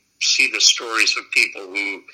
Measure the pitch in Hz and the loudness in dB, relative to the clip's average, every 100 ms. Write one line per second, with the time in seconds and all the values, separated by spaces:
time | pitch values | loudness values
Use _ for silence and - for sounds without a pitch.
0 | _ - - - 120 107 - - 120 110 | _ -4 0 4 2 2 0 0 -4 0
1 | 104 - - 123 110 - 98 98 101 95 | 2 0 0 0 0 -2 -10 -6 -4 -6
2 | - | -12